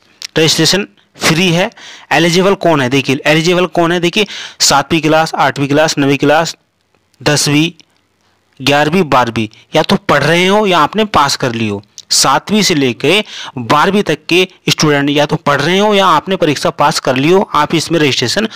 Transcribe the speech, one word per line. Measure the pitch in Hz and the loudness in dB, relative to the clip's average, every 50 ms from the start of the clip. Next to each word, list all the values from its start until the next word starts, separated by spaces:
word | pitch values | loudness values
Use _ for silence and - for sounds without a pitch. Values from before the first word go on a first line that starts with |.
| _ _ _ _ - - _ 151 | _ _ _ _ -20 -6 _ 0
registration | 160 151 - - 160 - - 294 302 - _ _ _ _ _ | 0 0 2 0 0 0 0 -2 -4 -6 _ _ _ _ _
free | - - - 160 160 190 180 | -4 -2 -2 0 2 0 0
है। | 165 170 190 233 - - - - - - - _ | 0 0 -2 -4 -6 -14 -20 -20 -20 -20 -6 _
eligible | 139 147 165 175 160 185 180 202 196 | 0 0 2 2 2 2 2 2 0
कौन | 196 - 170 160 143 | 0 0 0 0 2
है, | 131 123 | 0 0
देखिए, | 135 139 123 - 131 - - | 0 -2 0 0 -4 -2 0
eligible | 156 151 160 160 175 180 175 180 | 0 0 2 2 0 0 0 0
कौन | 165 - 170 170 165 | 0 0 0 0 0
है, | 175 180 | 0 0
देखिए, | 165 170 - 226 196 - - - - - - - | -2 -2 0 -2 -4 -4 -6 -14 -16 -18 -6 -4
सातवीं | - - 151 139 139 - 170 160 | 0 0 2 0 0 0 -2 0
class, | 143 156 156 156 160 - - | 2 2 2 2 0 0 -2
आठवीं | - 156 135 - 139 143 135 | 0 0 0 0 -2 -4 0
class, | 139 147 156 160 - 151 | 0 0 0 0 0 0
नवीं | 139 135 143 135 | 0 0 0 0
class, | 151 143 147 160 165 - - - _ _ _ _ _ _ _ _ _ _ _ _ | 2 2 2 2 0 -2 -8 -14 _ _ _ _ _ _ _ _ _ _ _ _
दसवीं, | 120 147 147 143 - 147 143 147 160 175 - _ - _ _ _ _ _ _ _ _ _ _ _ _ _ _ - | -2 -2 0 0 -2 0 0 0 0 -2 -4 _ -20 _ _ _ _ _ _ _ _ _ _ _ _ _ _ -6
ग्यारहवीं, | 131 139 143 147 151 151 160 190 | -2 0 2 2 2 2 0 0
बारहवीं, | 180 135 135 127 123 117 113 120 110 104 - - - _ - | 0 2 2 2 2 0 -2 -4 -6 -6 -10 -20 -16 _ -2
या | 151 | -2
तो | 156 - 196 | 0 0 -2
पढ़ | - - - 151 143 | -2 0 0 0 0
रहे | 135 151 165 175 185 | 2 2 2 2 2
हो | 185 202 214 214 | 2 2 2 2
या | 196 175 165 | 2 2 2
आपने | 147 - - 208 220 | 2 0 0 -4 -4
पास | 208 - 156 143 139 - | 0 0 0 0 0 -2
कर | - 143 127 | -4 -4 -4
ली | 117 113 113 104 | -4 -4 -4 -4
हो। | 101 101 - _ _ - - _ | -4 -6 -10 _ _ -20 -10 _
सातवीं | - - 160 143 139 151 - - 196 214 | -2 0 2 2 0 0 -2 -2 0 0
से | 185 - 175 | 0 0 0
लेके | 143 135 123 113 - - 143 180 214 214 - - - - - - 131 | 0 0 -2 -2 -2 0 0 0 0 -2 -6 -14 -16 -16 -14 -12 -10
बारहवीं | 120 110 147 147 160 196 190 208 | -2 0 2 2 2 2 0 0
तक | 202 - 156 - _ - | 0 -2 -4 -4 _ 0
के | 165 180 185 - - _ _ 160 | 0 0 0 -2 -6 _ _ -4
स्टूडेंट | - - 160 151 143 143 139 147 | -2 0 0 2 2 2 0 0
या | 143 147 147 | 0 0 0
तो | 151 170 | -2 -4
पढ़ | 156 - 147 143 135 | -4 -2 -2 -2 0
रहे | 139 165 185 196 | 0 0 0 0
हो | 208 214 208 | 2 2 2
या | 196 190 | 2 2
आपने | 185 160 147 - 190 190 | 2 2 0 0 -2 -2
परीक्षा | 175 175 156 135 - - 170 | 0 0 0 0 -2 -2 -4
पास | - - 147 147 165 - | -2 0 0 0 0 -2
कर | - 147 127 | -2 -2 -2
ली | 127 139 160 | 0 2 2
हो, | 185 190 - - - | 2 2 0 0 -2
आप | 151 151 - 175 | -2 0 0 -2
इसमें | 156 - - 165 165 | -4 -2 -2 -2 0
registration | 151 135 123 - 131 117 - 196 220 220 - | 0 0 0 -2 -4 -2 -2 -4 -4 -6 -8